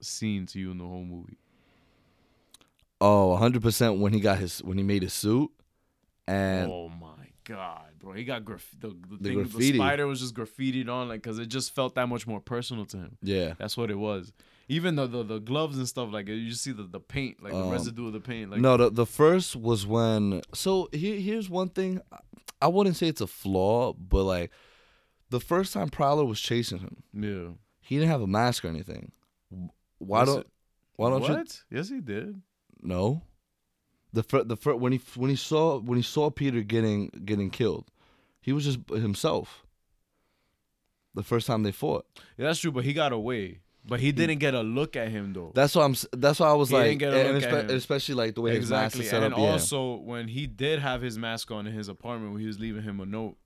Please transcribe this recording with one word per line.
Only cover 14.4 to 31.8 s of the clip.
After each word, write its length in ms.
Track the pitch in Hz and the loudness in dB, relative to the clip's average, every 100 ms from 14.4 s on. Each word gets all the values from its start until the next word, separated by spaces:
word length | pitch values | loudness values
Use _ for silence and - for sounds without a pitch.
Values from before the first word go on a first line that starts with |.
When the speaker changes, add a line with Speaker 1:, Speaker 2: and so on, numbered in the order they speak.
| _ _ - | _ _ -6
Speaker 1:
Even 280 | 156 175 | -2 0
the, 120 | 151 127 | 0 -2
the, 160 | 120 | -4
the 160 | 107 110 | -6 -6
gloves 380 | 107 143 156 135 | -4 -2 -2 -4
and 100 | 123 | -6
stuff, 240 | - 117 | -6 -6
like, 160 | 107 101 | -6 -6
you 240 | 110 113 | -6 -6
see 200 | 117 143 | -6 -8
the, 100 | 110 | -8
the 160 | 95 95 | -10 -12
paint, 420 | - 139 131 - | -10 -8 -8 -10
like, 120 | 98 | -8
the 60 | 87 | -4
Speaker 2:
Um, 60 | 92 | -2
Speaker 1:
residue 360 | - 120 113 117 | -4 -6 -8 -8
of 60 | |
the 60 | 107 | -8
paint. 320 | 127 113 101 | -8 -10 -4
Like, 80 | 104 | 4
Speaker 2:
no, 160 | 131 123 | 6 6
the, 120 | 120 | 6
the 140 | 113 | 4
first 500 | 113 - 151 185 175 | 0 6 6 6 2
was 320 | 123 113 113 101 | -4 0 0 2
when, 540 | 113 113 110 101 92 - | 2 4 4 2 0 -4
so 360 | - 190 190 - | -4 0 0 0
here, 280 | 147 196 208 | -4 -2 -2
here's 300 | 196 226 190 | -2 -2 -2
one 200 | 175 185 | -2 -2
thing. 320 | 190 190 185 - - - - - - | -2 -2 -2 -8 -20 -20 -20 -14 2
I 60 | 151 | 4
wouldn't 300 | 185 196 160 | 6 4 4
say 100 | 170 | 0
it's 140 | 147 | 0
a 60 | 98 | -6
flaw, 680 | - 98 95 98 117 123 | -6 0 4 4 4 2
but, 320 | - 92 98 | -2 2 4
like, 260 | 95 90 85 - _ _ _ _ _ _ - | 4 0 -2 -10 _ _ _ _ _ _ -6
the 80 | 127 | -4
first 340 | - 175 190 | 0 0 0
time 160 | 202 160 | -2 -4
Prowler 360 | - 139 147 | 0 2 4
was 140 | 135 107 | 2 0
chasing 400 | - 120 117 90 | -2 0 -2 -6
him, 180 | 92 - - | -10 -16 -14
Speaker 1:
Yeah. 400 | 104 104 95 85 87 _ _ | -8 -6 -6 -10 -14 _ _
Speaker 2:
he 160 | - 143 | -4 2
didn't 140 | 160 | 2
have 100 | 147 | 2
a 60 | 98 | 2
mask 360 | 104 123 - | 2 2 0
or 20 | 85 | -4
anything. 440 | 80 90 73 - _ _ _ - 92 87 _ _ - | -6 -8 -12 -14 _ _ _ -18 -12 -12 _ _ -14
Why 220 | 95 107 | 0 4
Speaker 1:
Yes, 80 | 131 | 4
Speaker 2:
don't, 120 | 139 | 2
Speaker 1:
it 60 | - _ _ _ _ - | -4 _ _ _ _ -2
Speaker 2:
why 120 | 117 | 0
don't 140 | 131 | 2
you 100 | 135 | 0
Speaker 1:
What? 300 | 294 330 - - | -2 -2 -12 -10
Yes, 180 | 123 | -8